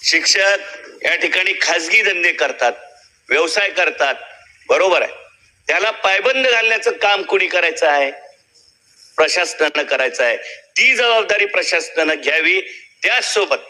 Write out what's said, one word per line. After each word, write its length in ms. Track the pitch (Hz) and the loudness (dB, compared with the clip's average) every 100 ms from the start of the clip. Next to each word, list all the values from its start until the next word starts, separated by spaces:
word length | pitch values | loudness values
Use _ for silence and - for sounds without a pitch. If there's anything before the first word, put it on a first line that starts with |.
शिक्षक 1000 | - 165 160 196 196 196 - - - - 151 | 0 0 2 2 2 0 -4 -16 -20 -6 -2
या 100 | 165 | -2
ठिकाणी 380 | 170 180 185 190 | 0 0 -2 -2
खाजगी 400 | 175 175 165 220 | 0 -2 2 2
धंदे 300 | 208 180 170 | 2 0 0
करतात, 420 | 160 143 120 120 - - - _ _ - | 0 -2 0 -2 -2 -18 -20 _ _ -2
व्यवसाय 400 | 139 165 208 196 | 0 0 0 -2
करतात, 460 | 185 165 - 143 123 - - - _ - | 0 -2 0 -2 -2 -10 -20 -20 _ 0
बरोबर 320 | 143 185 165 | 2 4 2
आहे, 100 | 104 - - _ _ _ - | 0 -8 -20 _ _ _ -4
त्याला 240 | 165 214 | 0 -2
पायबंद 560 | 214 196 190 226 262 262 | 0 0 2 2 2 2
घालण्याचं 440 | 233 226 220 233 | 2 0 0 -2
काम 300 | - 208 202 | 0 0 0
कोणी 260 | - 196 180 | 0 0 0
करायचं 400 | 180 170 165 160 | 0 0 2 2
आहे? 240 | 143 139 - - _ _ _ _ _ _ _ - - | 2 0 -4 -20 _ _ _ _ _ _ _ -12 0
प्रशासनानं 680 | 151 180 170 - 151 151 | 0 0 -4 -2 -2 -2
करायचं 400 | 139 131 131 - | -2 0 -2 0
आहे. 140 | 120 113 - - _ - | 0 0 -6 -18 _ 2
ती 160 | 247 247 | 2 4
जबाबदारी 500 | 240 226 202 208 202 | 2 2 2 0 0
प्रशासनानं 680 | 185 170 175 160 160 156 156 | -2 0 -2 -2 -2 0 0
घ्यावी. 460 | 139 160 160 185 - - - _ | 0 0 2 0 -2 -18 -20 _
त्याचसोबत 540 | 196 247 - 208 175 120 | -2 -2 0 -2 0 -2